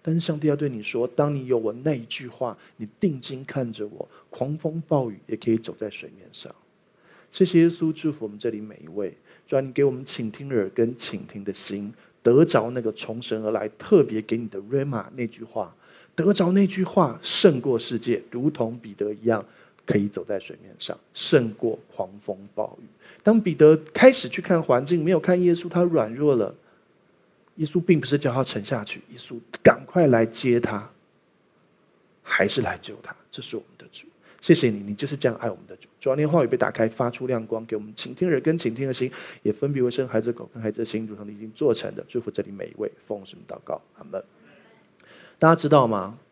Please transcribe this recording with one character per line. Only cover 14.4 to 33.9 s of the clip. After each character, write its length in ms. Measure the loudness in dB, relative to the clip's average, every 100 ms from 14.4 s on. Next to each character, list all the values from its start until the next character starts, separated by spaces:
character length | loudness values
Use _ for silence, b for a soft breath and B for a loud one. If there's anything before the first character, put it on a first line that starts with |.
| -4
的 100 | -10
Rhema 420 | -6 -4 -4 -6 -8
那 120 | -8 -8
句 180 | -8
话， 280 | -10 -8 -8 _ b b b -2
得 160 | 0
着 180 | 2 2
那 160 | 4 2
句 160 | 0
话 380 | 0 2 2 0
胜 380 | -4 4 4 4
过 180 | 0 0
世 200 | 0 -6
界， 240 | -2 -2 -4
如 200 | -4 -2
同 260 | -2 -4 -4
彼 160 | -16
得 180 | -6 -6
一 120 | -2 0
样， 180 | 0 -2 b b b
可 140 | 0 0
以 100 | 0
走 160 | -4
在 160 | -6 -8
水 160 | -8 -20
面 120 | -20 -14
上， 200 | -10 -10 _
胜 400 | -8 4 4 4
过 240 | -4 -4 -4 -10
狂 160 | -10 -10 -10
风 120 | -10 -10 -10
暴 220 | -8 -8 -8
雨。 60 | -20 _ B B
当 140 | 4 4
彼 160 | 2
得 220 | 8 8 8 2
开 180 | 8 8
始 160 | 8 -2
去 140 | -6
看 220 | 0 0
环 200 | 4 2 2
境， 180 | 0
没 60 | 2
有 100 | 2
看 180 | 2 4
耶 100 | 4
稣， 160 | 2 0
他 140 | 0
软 320 | 2 2 0
弱 200 | 0 2 2
了。 180 | 0 -4 b b b _ _ _ _ _ _ -8
耶 100 | -2
稣 140 | -2
并 180 | 4 2
不 80 | 4
是 100 | 0
叫 160 | 0
他 100 | 0
沉 200 | -2 -4
下 200 | -4 -6
去， 180 | -6 -14 -16
耶 80 | -20
稣 160 | -16 -16 -14 4
赶 200 | 4 4
快 220 | -2 2 6
来 180 | 6
接 360 | 2 0 2 2
他， 280 | 0 -6 -10 _ _ _ _ _ _ _ _ _ _ _ _ _
还 240 | -6 0 0
是 160 | 0
来 160 | -4 -6
救 140 | -14 -18
他。 120 | -18 -20 _
这 100 | -18
是 140 | -12 -14
我 60 |
们 80 | -14 _
的 80 | -20